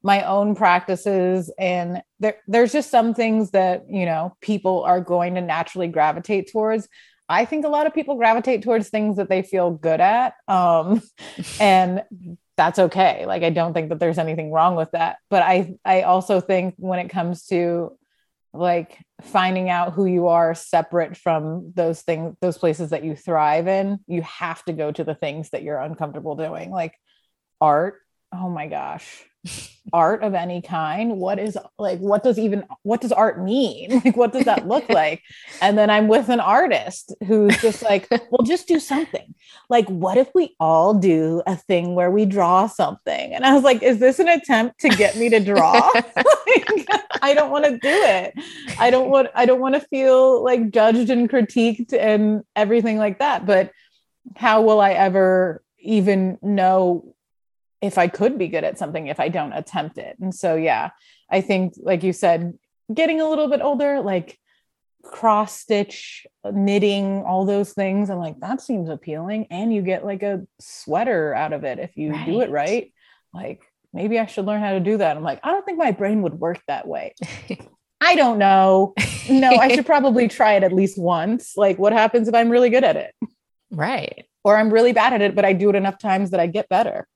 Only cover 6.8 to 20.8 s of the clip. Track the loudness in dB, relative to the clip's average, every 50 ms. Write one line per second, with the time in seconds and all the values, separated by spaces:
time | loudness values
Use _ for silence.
6.8 | -6 _ _ _ _ _ _ _ _ -2 0 0 0 -2 -4 -4 -2 -2 -2 0
7.8 | -2 -2 -2 -4 -6 -4 -4 0 2 2 2 2 0 -2 -2 -2 -2 -2 -2 -2
8.8 | -2 -4 -4 -4 -2 -2 -2 -4 -2 -2 -2 -2 -2 -2 -2 0 0 0 -2 -4
9.8 | -2 -2 0 2 2 2 2 2 -2 -4 -6 _ _ -2 0 2 2 2 2 2
10.8 | 2 0 -2 -2 -2 _ _ _ -20 -20 -16 -14 -14 -14 -2 2 4 4 4 4
11.8 | 4 2 -2 -6 -8 _ -20 -20 -18 -20 -20 _ _ _ _ 0 0 0 4 2
12.8 | 2 2 2 2 2 2 2 -2 -6 -6 -4 -2 -2 -2 -2 -2 -4 -2 -4 -6
13.8 | -6 -6 -4 -2 -2 -2 -2 -2 -4 -4 -6 -6 -8 -4 0 2 2 2 2 -2
14.8 | -4 -4 -4 -4 -4 -4 -4 -10 _ _ 0 2 4 4 2 0 0 -4 -10 _
15.8 | _ 0 2 2 4 2 0 0 2 0 -2 0 0 0 -2 -2 -2 -4 -8 -8
16.8 | -8 -6 -6 -6 -6 -6 -6 -6 -6 -6 -8 -10 -8 -4 -2 -2 -2 -2 -2 -4
17.8 | -6 -8 -12 _ _ _ _ _ _ _ _ _ _ _ -8 -4 -2 0 0 -2
18.8 | -4 _ -20 _ -20 _ _ -20 -20 -4 -2 0 0 0 -2 -2 -2 -2 -2 -2
19.8 | -2 -4 -2 -2 -2 0 0 0 2 2 2 2 2 0 -2 -6 -8 -2 -2 -2